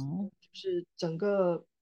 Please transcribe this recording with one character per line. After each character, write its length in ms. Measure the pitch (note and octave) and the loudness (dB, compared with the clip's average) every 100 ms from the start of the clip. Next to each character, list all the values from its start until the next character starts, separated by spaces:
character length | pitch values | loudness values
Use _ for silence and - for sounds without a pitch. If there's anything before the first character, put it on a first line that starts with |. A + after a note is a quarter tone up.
| C3+ F3 G3 _ | -4 -4 -6 _
就 80 | _ | _
是 320 | - F#3+ F3 F3 - | -10 -4 -4 -4 -4
整 200 | E3+ D#3+ | -4 0
个 480 | G3+ G3+ F3+ E3 - _ | 2 4 4 2 -4 _